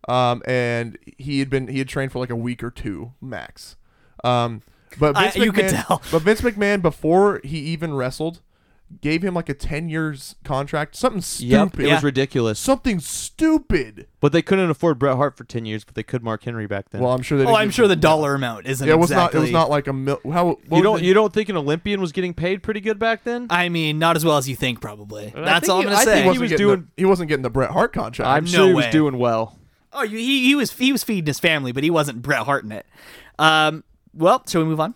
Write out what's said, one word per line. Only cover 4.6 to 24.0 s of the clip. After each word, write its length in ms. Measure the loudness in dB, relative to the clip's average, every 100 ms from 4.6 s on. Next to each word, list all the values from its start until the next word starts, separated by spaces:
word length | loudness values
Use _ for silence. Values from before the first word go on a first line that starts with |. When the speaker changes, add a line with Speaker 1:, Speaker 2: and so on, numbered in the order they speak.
| _ _ _ 0
Speaker 1:
but 200 | 2 4
Speaker 2:
I, 60 |
Speaker 1:
Vince 120 | 2 2
Speaker 2:
you 160 | 2
could 140 | 2 2
Speaker 1:
McMahon, 200 | 0 -2
Speaker 2:
tell. 140 | -2 0
Speaker 1:
but 120 | 0
Vince 180 | 2 2
McMahon, 420 | 0 0 0 2
before 600 | 0 -2 2 4 4 0
he 140 | -6 -8
even 340 | -6 -6 -4
wrestled, 460 | -4 -6 -4 -8 -8 _ _ _ _ _ -8
gave 220 | -2 -2
him, 100 | -2
like, 160 | -4 -6
a 40 |
ten 360 | -8 -6 -6 -6
years 460 | -4 -6 -8 -16 -18 -6
contract, 500 | -6 -4 -6 -6 -2
something 220 | -2 -2 -8 -8 2
Speaker 3:
Yep, 240 | 4 4
Speaker 1:
stupid. 100 | 0
Speaker 3:
it 40 | 2
Speaker 2:
Yeah. 60 | 4
Speaker 3:
was 80 |
ridiculous. 560 | 2 0 0 0 0 -2
Speaker 1:
Something 420 | 0 0 0 -2 -4 -10 -12 -2
stupid. 680 | 2 2 0 -2 -2 -12 -20 _
Speaker 3:
But 120 | 2
they 100 | 2
couldn't 260 | 2 2 2
afford 300 | 0 0 2
Bret 160 | 0 0
Hart 200 | -2 -4
for 80 | -12
ten 200 | -10 -8
years, 180 | -10
but 120 | -10 -12
they 80 |
could 200 | -6 -6
Mark 200 | -4 -6
Henry 240 | -6 -8 -6
back 240 | -6 -8
then. 100 | -4
Speaker 1:
Well, 100 | -2
I'm 120 | -2
sure 140 | 0 2
they 60 |
Speaker 2:
Oh, 40 | 4
Speaker 1:
didn't 100 | 4
Speaker 2:
I'm 80 | 2
Speaker 1:
give 40 | 2
Speaker 2:
sure 120 | 4
the 80 | 4
Speaker 1:
yeah. 40 |
Speaker 2:
dollar 340 | 4 4 2 -2
amount 320 | -4 -6 -6
isn't 200 | -2 4
Speaker 1:
Yeah, 60 |
it 40 | 4
was 100 | 4
not, 240 | 4 2
it 60 | 2
was 100 | 2
Speaker 2:
exactly 20 |
Speaker 1:
not 180 | 2 2
like 160 | 0 -2
a 60 |
mil-, 260 | -4 -4 -4 -2
how, 140 | 0 0
what 140 | -2 0
Speaker 3:
You 40 |
Speaker 1:
was 120 | 4
Speaker 3:
don't, 160 | 4 2
Speaker 1:
the 60 | 4
Speaker 3:
you 80 | 4
don't 180 | 4
think 160 | 0 -2
an 80 | -4
Olympian 420 | -2 -4 -2 -4
was 100 | -4
getting 220 | -4 -6 -4
paid 260 | -4 -4
pretty 200 | -4 -4
good 180 | -4 -2
back 240 | -2 -2
then? 240 | -6 -8 -4
Speaker 2:
I 200 | -2 0
mean, 280 | -2 -2
not 160 | 0